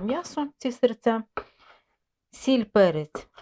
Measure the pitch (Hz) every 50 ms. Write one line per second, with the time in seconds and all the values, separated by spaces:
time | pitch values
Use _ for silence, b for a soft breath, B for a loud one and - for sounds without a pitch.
0 | 185 214 262 339 349 - - 302 294 285 _ - - 262 240 - - 240 226 -
1 | - 240 226 226 220 _ - - B B B B B B B B B B B B
2 | _ _ _ _ _ _ - - - 262 269 240 214 - - 214 196 175 151 156
3 | 151 - - - - _ _ -